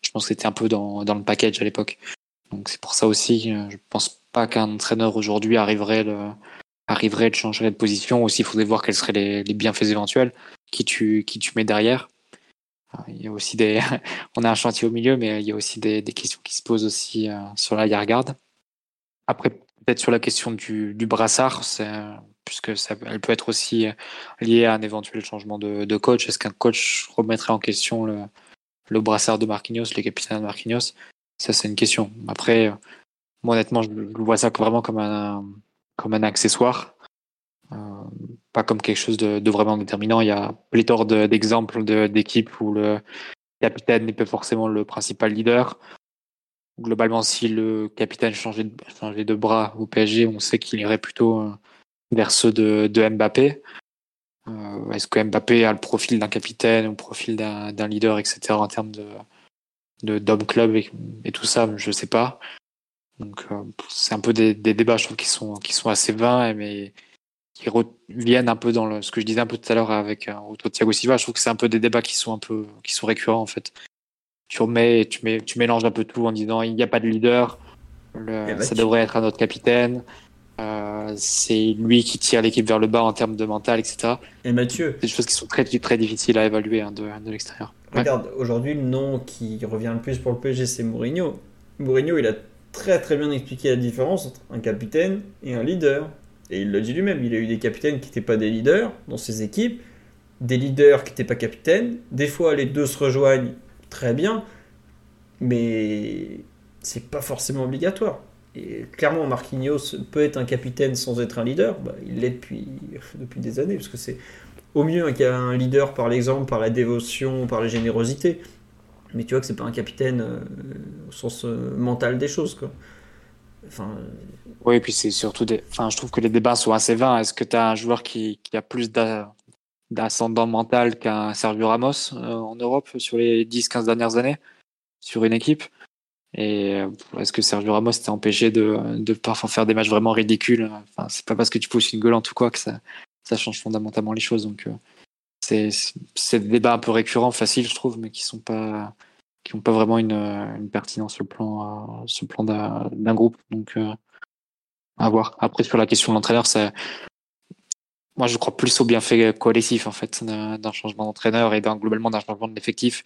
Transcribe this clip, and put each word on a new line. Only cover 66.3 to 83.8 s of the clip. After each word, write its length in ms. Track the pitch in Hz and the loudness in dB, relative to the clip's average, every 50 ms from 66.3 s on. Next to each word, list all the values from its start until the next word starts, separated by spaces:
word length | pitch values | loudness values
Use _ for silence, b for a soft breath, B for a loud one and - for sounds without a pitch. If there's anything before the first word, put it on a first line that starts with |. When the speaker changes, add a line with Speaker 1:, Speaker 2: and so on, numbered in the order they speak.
| 123 123 120 113 110 | 4 4 2 0 -2
Speaker 1:
mais 400 | 104 104 104 104 101 101 101 _ b b b b b _ _ _ _ _ _ _ | -4 -6 -8 -8 -8 -10 -12 _ b b b b b _ _ _ _ _ _ _
qui 160 | - - 117 | -10 -6 0
reviennent 800 | 104 117 113 - - _ _ - 104 123 117 117 123 127 123 120 | 2 2 2 0 -4 _ _ -14 -8 -2 2 4 4 4 4 2
un 80 | 113 | 0
peu 140 | 110 - 120 | 0 2 2
dans 160 | 117 117 110 | 2 2 2
le, 160 | 107 107 104 101 | 0 -2 -6 -6
ce 80 | - | -6
que 100 | - 113 | -4 -4
je 60 | 107 | -2
disais 140 | 110 110 117 | 0 0 0
un 60 | 120 | 0
peu 120 | 113 117 113 | -2 -4 -6
tout 120 | - - 113 | -2 2 2
à 20 | |
l'heure 160 | 113 113 110 | 2 4 2
avec, 380 | 110 107 101 104 107 - - 107 | 2 0 0 -2 -4 -6 -8 -12
euh, 60 | 104 104 104 104 | -12 -12 -12 -16
autour 220 | 107 - - 110 | -12 -8 -8 -6
de 40 | - | -2
Thiago 180 | - 113 110 104 | 0 2 2 2
Silva. 240 | - - 123 131 | 2 4 4 4
Je 80 | 117 - | 4 2
trouve 100 | - 113 | 0 -2
que 60 | - | -2
c'est 100 | - 127 | 0 0
un 60 | 113 | 0
peu 120 | 107 120 117 | 2 2 2
des 120 | 113 113 | 2 4
débats 220 | 110 117 113 117 - | 2 4 2 2 0
qui 140 | - - | 0 -2
sont 160 | - - 117 110 | -4 -4 -4 -4
un 60 | 104 | -8
peu, 280 | - - 113 107 107 104 107 107 - | -6 -6 -6 -6 -6 -8 -12 -16 -10
qui 100 | - - | -6 -6
sont 140 | - - 113 | -4 -2 -2
récurrents, 340 | 110 - - 117 113 113 110 | -2 0 2 0 0 0 0
en 40 | |
fait. 260 | 107 - 107 - - _ B B B _ _ _ _ _ _ _ _ _ _ _ - | -4 -8 -10 -10 -12 _ B B B _ _ _ _ _ _ _ _ _ _ _ -8
Tu 140 | - - 117 | -2 0 0
remets, 420 | 113 120 117 117 120 117 113 107 | 2 4 6 6 6 6 6 4
tu 180 | - - - - | 2 -2 -6 -2
mets, 160 | 113 110 110 - | -2 -2 -2 -2
tu 160 | - - 117 | -4 -2 0
mélanges 260 | 120 117 117 113 113 | 2 2 4 4 2
un 60 | 113 | 2
peu 140 | 95 113 110 | 0 0 -4
tout 220 | - - 123 117 | -4 -2 -2 0
en 60 | 113 110 | 0 0
disant, « 300 | 107 107 107 113 113 113 | -2 -2 -2 0 0 0
Il 120 | 113 113 | 0 0
n'y 80 | 110 120 | 0 0
a 40 | |
pas 140 | 120 - 113 | 2 2 2
de 60 | 110 | 2
leader, 520 | 113 110 110 113 120 120 123 123 117 - - B B B B - - - - - - - | 2 2 4 4 6 6 6 4 2 0 -8 B B B B -20 -20 -20 -20 -20 -18 -14
le, 320 | - - - - - - 107 | -12 -10 -6 -6 -6 -4 -4
Speaker 2:
Eh 60 | 110 | -4
ben, 80 | 90 117 | -2 -2
Speaker 1:
ça 120 | - 113 | -2 2
Speaker 2:
tu 60 | 113 | 2
Speaker 1:
devrait 200 | 113 110 113 117 | 2 4 6 4
être 140 | 113 107 - | 4 4 2
un 80 | 110 113 | 0 0
autre 120 | 110 - | 0 0
capitaine. » 680 | - 113 110 - - - 120 120 123 123 120 123 123 - B B B B B _ _ _ _ _ - | 0 -2 -2 -2 -2 2 2 4 4 4 2 0 -4 -8 B B B B B _ _ _ _ _ -10
Euh, 540 | 110 107 107 107 104 104 104 107 107 107 104 | -8 -6 -6 -6 -6 -6 -6 -6 -6 -6 -6
c'est 600 | 101 - - - - - - 113 110 110 110 107 107 | -4 -4 -2 0 0 0 2 2 4 4 4 2 2
lui 240 | 113 113 120 120 117 | 4 4 6 6 4
qui 160 | - - 104 | 4 -2 -2
tire 240 | - - 127 117 110 | 0 2 4 4 4
l'équipe 240 | 113 - 123 107 | 4 4 2 2
vers 140 | 107 110 107 | 4 4 4
le 80 | 110 110 | 4 4
bas 160 | 110 117 113 | 4 4 4
en 80 | 113 104 | 4 2
termes 240 | - 120 110 110 | 2 -2 -2 -2
de 80 | 104 113 | -2 -4
mental, 340 | 107 107 107 - - 117 | -4 -4 -4 0 0 0
et 60 | 113 | 0